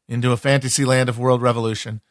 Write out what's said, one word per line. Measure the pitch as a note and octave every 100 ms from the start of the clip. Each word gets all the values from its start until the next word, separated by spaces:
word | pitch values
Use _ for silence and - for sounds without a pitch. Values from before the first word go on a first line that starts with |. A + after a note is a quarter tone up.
| _
into | A#2 B2
a | A#2+
fantasy | C#3 C#3 B2+ -
land | C3+ C3 B2+
of | A2+
world | B2+ B2+
revolution. | B2 A#2 A2+ G#2+ A2+ G#2+ -